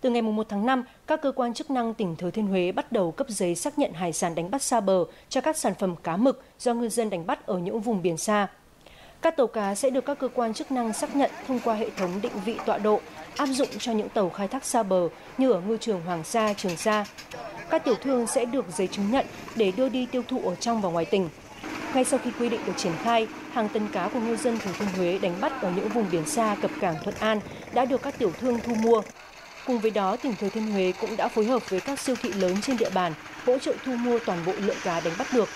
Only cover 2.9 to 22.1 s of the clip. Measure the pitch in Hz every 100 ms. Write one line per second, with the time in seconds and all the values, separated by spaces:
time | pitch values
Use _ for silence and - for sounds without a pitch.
2.9 | 226 180 160 277 202 180 175 302 294 269
3.9 | 165 175 160 180 165 170 269 - 233 196
4.9 | 190 165 - - 262 285 302 247 190 196
5.9 | 170 - 170 262 254 - _ 247 233 240
6.9 | 220 226 190 170 285 - 180 175 220 214
7.9 | 214 175 160 - 214 196 - - - -
8.9 | - - - 330 320 262 233 196 202 269
9.9 | 262 254 285 254 247 233 220 311 262 226
10.9 | 208 - 277 269 - - 254 240 214 220
11.9 | - 185 185 233 208 190 226 - 208 208
12.9 | 214 - - 156 - 277 262 262 208 240
13.9 | 220 196 - 190 165 196 262 - 247 214
14.9 | 185 175 - - - 262 202 185 220 233
15.9 | 190 165 170 156 233 214 202 196 165 -
16.9 | 214 202 - - - - - - 320 302
17.9 | 220 262 254 226 269 240 262 180 170 185
18.9 | 190 202 262 - - - 220 202 185 262
19.9 | 247 247 254 240 254 185 175 - 233 196
20.9 | 170 165 202 175 - - - - - -
21.9 | 262 254